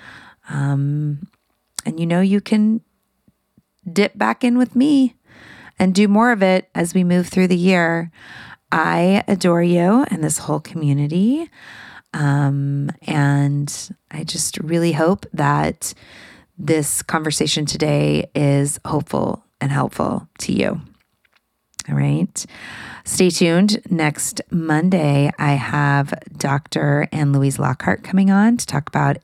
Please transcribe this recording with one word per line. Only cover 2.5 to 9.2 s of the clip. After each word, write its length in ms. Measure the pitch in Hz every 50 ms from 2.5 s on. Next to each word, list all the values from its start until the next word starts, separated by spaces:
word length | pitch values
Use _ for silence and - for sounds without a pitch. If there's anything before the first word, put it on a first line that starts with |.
| 220 214 214 214 220 226 - _ _ _ _ _ _ _ _ _ _ _ _ _ _ _ _ _ _ _ _ 175
dip 260 | 165 190 208 - -
back 280 | 208 208 220 226 - -
in 140 | 240 240 247
with 180 | 254 240 -
me 400 | 240 262 302 294 269 262 240 - _ _ _ - - - - - - - - _ -
and 160 | 180 185 180
do 120 | 196 208
more 240 | 202 202 208 233 247
of 120 | 240 202
it 260 | 190 185 185 185 - _ _
as 200 | 220 170 165 -
we 80 | 190
move 260 | 180 175 175 180 175 -
through 200 | - 190 185 180
the 80 | 185
year. 540 | 175 175 190 185 175 170 165 165 170 170 170 - - - - - - - - - _ _ _
I 540 | - 160 156 170 170 170 175 185 196 202